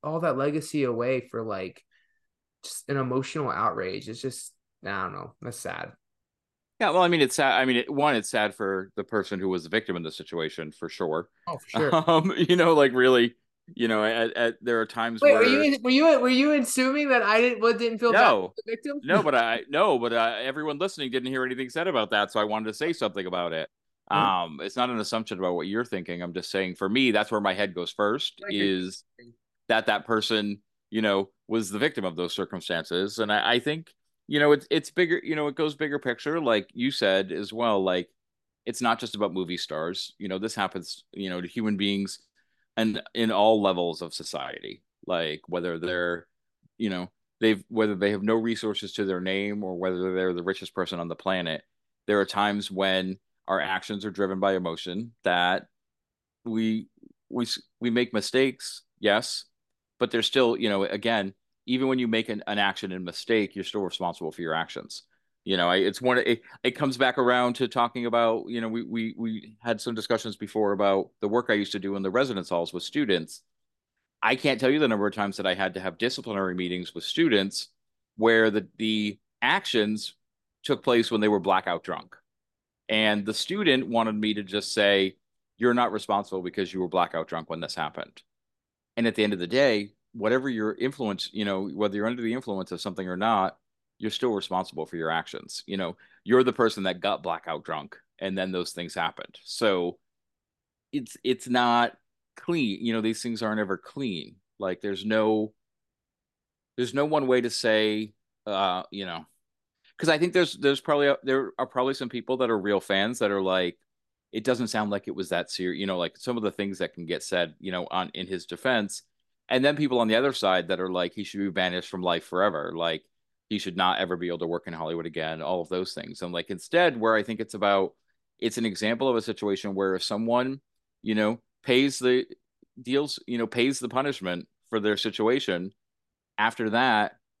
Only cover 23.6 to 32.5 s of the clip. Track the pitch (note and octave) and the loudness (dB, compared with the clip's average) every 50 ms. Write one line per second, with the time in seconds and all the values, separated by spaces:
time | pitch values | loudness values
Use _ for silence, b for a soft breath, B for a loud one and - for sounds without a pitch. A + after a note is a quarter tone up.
23.6 | - - _ _ _ _ _ _ _ - G2+ G2+ G2+ G2 F#2 F2+ E2+ E2 D2+ C#2 | -6 -8 _ _ _ _ _ _ _ 0 2 2 4 4 2 0 -2 -4 -8 -10
24.6 | F2 G2+ - B2 B2 B2 A#2+ A2 G2+ - A#2 A2+ A2 - G#2 F2+ F#2+ F2+ F2+ E2 | -10 -6 -2 -2 -2 -2 -2 -4 -4 -2 -4 -4 -4 -6 -6 -2 -2 -2 0 -2
25.6 | D#2 F#2+ G#2 A#2 B2 - G#2 F#2 E2 F2+ F2 F2 F2 F2 E2+ F2+ - - - F#2+ | -4 -4 -4 -4 -4 -4 -6 -8 -6 -6 -8 -6 -8 -6 -8 -8 -8 -4 -2 -2
26.6 | F#2+ F#2 F2 - G2 G2 A2+ C3+ C3 A#2+ G#2 G#2 G#2+ - A2+ G#2 G2+ G2 F2+ G2+ | -2 -2 -4 -4 -4 0 2 4 4 4 4 2 2 2 -2 0 0 0 0 0
27.6 | G2+ G2 E2+ F2+ E2+ - - - G#2 G#2 A#2 C#3+ - - _ - - G2+ G#2 G2+ | -2 -4 -4 -6 -8 -8 -2 0 0 0 0 -2 -4 -8 _ -10 -10 -6 -2 0
28.6 | G2+ G2 F#2 F2+ F2+ F#2 - - _ _ _ - A#2+ A#2+ - _ _ _ _ _ | 0 0 0 0 -4 -6 -10 -14 _ _ _ -20 -20 -20 -20 _ _ _ _ _
29.6 | _ - A2 A2 G#2+ A2+ G#2 G2 - - A2+ G#2+ - - A2+ G#2+ G#2 G#2 G2+ G#2 | _ 0 0 2 2 2 0 0 0 0 0 0 2 2 0 0 0 -2 -6 -8
30.6 | _ _ _ _ _ - G#2 A2 A2 G#2 G2 F#2+ G2 - _ _ _ - A2 A#2 | _ _ _ _ _ -6 -4 0 2 2 2 2 0 -2 _ _ _ -2 -2 -2
31.6 | G#2 F#2 G#2 G#2 C#3 E3 - A#2 F#2+ F2+ D#2+ F2 F2 E2+ - G2+ F2+ - | -2 -2 -2 0 -2 0 0 -2 -4 -4 -2 -4 -4 -4 -4 -6 -6 -6